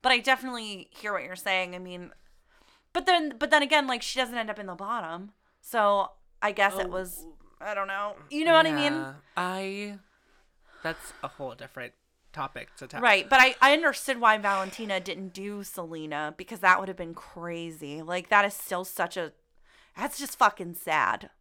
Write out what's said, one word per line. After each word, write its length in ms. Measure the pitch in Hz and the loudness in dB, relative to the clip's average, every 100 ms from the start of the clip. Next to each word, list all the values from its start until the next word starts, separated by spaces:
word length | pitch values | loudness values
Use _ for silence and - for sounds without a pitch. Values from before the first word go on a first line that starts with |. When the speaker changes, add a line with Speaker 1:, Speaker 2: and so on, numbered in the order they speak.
Speaker 1:
But 120 | 262 | 4
I 60 | 247 | 2
definitely 680 | 254 254 254 240 220 196 - | 2 0 0 -10 -10 -12 -16
hear 200 | - 214 | -12 -6
what 120 | 190 | -6
you're 120 | 139 | -6
saying. 400 | 180 202 190 185 | -8 -2 -2 -2
I 40 | 180 | -8
mean, 340 | 180 180 175 - _ _ _ _ _ _ _ | -12 -14 -16 -20 _ _ _ _ _ _ _
but 120 | - | -2
then, 320 | 269 349 302 233 | 2 2 2 -4
but 140 | 285 | 2
then 100 | 302 | 4
again, 240 | 285 302 | 6 2
like, 160 | 269 240 | 2 -4
she 160 | - - | -4 -4
doesn't 200 | 247 240 | -2 -4
end 120 | 214 | -6
up 80 | 208 | -8
in 60 | 196 | -10
the 80 | |
bottom. 580 | 170 196 233 165 170 202 _ _ _ | -10 -6 -6 -6 -10 -12 _ _ _
So 540 | - 233 208 202 - - _ _ | -4 2 4 4 0 -8 _ _
I 120 | 208 | -4
guess 240 | 202 196 190 | 2 2 2
it 80 | |
Speaker 2:
Oh. 40 | 185 | -4
Speaker 1:
was, 360 | 180 185 - 165 156 - _ | -6 -8 -12 -16 -20 -20 _
I 140 | 202 | -6
don't 140 | 202 196 | -4 -4
know. 260 | 196 254 302 - | -4 -6 -8 -8
You 160 | 294 | -2
know 80 | 320 | 6
what 120 | 320 | 6
I 60 | 320 | 6
mean? 220 | 294 285 | 2 0
Speaker 2:
Yeah, 200 | 302 269 143 _ | -2 -8 -14 _
I, 640 | - 180 190 196 202 208 202 _ _ _ _ _ _ _ - | -6 -4 -4 -6 -8 -10 -12 _ _ _ _ _ _ _ -8
that's 280 | 160 160 - - | -8 -8 -14 -12
a 60 | 135 | -14
whole 260 | - 135 | -10 -12
different 400 | 113 117 - 123 _ _ _ _ | -12 -16 -14 -14 _ _ _ _
topic 420 | - 135 - - - | -10 -10 -10 -16 -16
to 100 | 131 | -12
talk. 140 | - | 2
Speaker 1:
Right, 280 | 240 196 - | 6 6 6
but 120 | 269 | 8
I, 140 | 262 - | 8 8
I 120 | 269 | 6
understood 440 | 302 320 240 - 247 | 8 4 0 -4 4
why 160 | 233 214 | 4 4
Valentina 640 | 202 196 190 - 214 190 | 2 0 -2 -8 -4 -4
didn't 320 | 185 185 190 | -4 -10 -10
do 320 | 190 202 208 | -10 -10 -10
Selena, 680 | 196 - 170 160 156 147 151 156 | -10 -10 -10 -10 -8 -6 -6 -8
because 240 | 185 208 | -14 2
that 180 | 190 185 | 6 6
would 80 | 196 | 2
have 80 | |
been 180 | 185 170 | -8 -10
crazy. 880 | 165 - 175 170 170 165 156 147 151 | -12 -16 -12 -8 -8 -10 -10 -12 -10
Like, 280 | 160 180 175 | -6 -6 4
that 160 | 208 | 4
is 80 | 202 | 4
still 320 | - - 180 | -2 -6 -6
such 320 | 185 - 170 190 | -6 -4 -4 -4
a, 160 | 160 _ _ _ _ _ _ - | -8 _ _ _ _ _ _ -8
that's 200 | 262 - | -8 -6
just 200 | 285 - | -10 2
fucking 380 | 214 - 175 | 2 2 -12
sad. 540 | 170 - 156 101 110 - _ | -10 -2 0 0 -2 -8 _